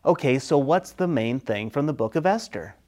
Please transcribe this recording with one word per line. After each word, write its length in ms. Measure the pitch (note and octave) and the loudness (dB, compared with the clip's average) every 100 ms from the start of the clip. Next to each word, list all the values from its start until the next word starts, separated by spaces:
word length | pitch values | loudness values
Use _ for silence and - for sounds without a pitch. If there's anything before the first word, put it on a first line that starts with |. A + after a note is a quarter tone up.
Okay, 340 | - E3+ C#3 C3 | 2 2 4 0
so 180 | - D3 | 2 0
what's 360 | C3+ F3 - | 2 0 -2
the 160 | - F3+ | -4 -2
main 320 | D3 A2+ C3 | 0 0 -4
thing 300 | - G#2 G#2+ | -2 -4 -2
from 160 | - D3+ | -2 -2
the 60 | |
book 220 | C#3 A2+ | -2 -2
of 100 | D#3+ | 0
Esther? 520 | E3 A3 A3 G#2 D#2+ - | 0 0 -4 -12 -12 -16